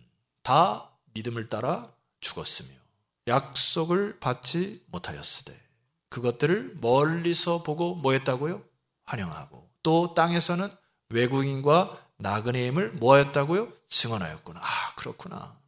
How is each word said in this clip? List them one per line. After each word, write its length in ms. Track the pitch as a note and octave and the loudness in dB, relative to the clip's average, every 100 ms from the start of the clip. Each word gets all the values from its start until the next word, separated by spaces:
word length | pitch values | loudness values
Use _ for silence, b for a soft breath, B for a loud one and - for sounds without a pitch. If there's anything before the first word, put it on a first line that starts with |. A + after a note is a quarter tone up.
| _ _ _ _ | _ _ _ _
다 480 | - C#3+ F#3+ G#3+ - _ _ | 2 4 4 0 -10 _ _
믿음을 340 | A2 A#2 A#2 A2+ | -10 -6 -6 -6
따라 420 | G#2+ B2+ F#3+ A#3+ _ _ _ | -4 -2 -4 -8 _ _ _
죽었으며 560 | - - - - C2 C2+ _ _ _ _ - | -10 -6 -4 -4 -6 -18 _ _ _ _ 0
약속을 920 | B2+ C3+ - - F3 D#3+ F3+ G3+ - | 0 0 -6 -4 -2 0 0 0 -4
받지 640 | - - - E3+ G3 F3+ _ | -4 -4 -4 -4 -4 -8 _
못하였으되 720 | F3 - D3 - - - - _ _ _ _ - | -10 -10 -8 -6 -6 -8 -20 _ _ _ _ -14
그것들을 640 | B2+ A#2+ A#2+ D3+ G#3 C4+ E3 | -4 -2 0 2 0 -2 -2
멀리서 880 | A#2 C3 D#3 E3+ E3+ E3+ F3 E3+ | 4 4 4 2 0 0 0 -2
보고 320 | D#3+ D3+ F3 F3+ | -2 -2 -2 0
뭐 160 | C3+ | 2
했다고요? 500 | C3+ C3+ B2+ D3+ G3 - _ _ _ | 2 2 -2 -2 -6 -12 _ _ _
환영하고 640 | - A#2+ F2+ D#2 C#2+ B1+ - _ | -10 -6 -6 -10 -14 -20 -20 _
또 320 | D#3+ E3 F3 | 2 4 4
땅에서는 560 | E3+ E3+ E3+ - F3 G3+ - _ _ - | 2 2 2 0 -2 -4 -10 _ _ -4
외국인과 960 | A2+ B2 C3+ C#3 C3+ C#3+ E3 F#3+ - - - | 0 2 2 0 0 4 4 4 -4 -20 -8
나그네임을 760 | G2 G#2 A#2 B2+ B2 D3+ A3 | -4 -2 -2 -2 0 0 -2
뭐 240 | F#3 A#2 C#3 | 2 8 8
했다고요? 560 | C#3 C#3+ C#3+ F#3 A#3+ - - | 8 2 0 0 -2 -10 -4
증언하였구나. 720 | - A#2 A2 E2 D#2 - E2 | -2 0 -2 -4 -8 -14 -10
아, 320 | - - - | -4 -4 -4
그렇구나. 640 | - - - - - - - | -8 -12 -12 -12 -14 -14 -18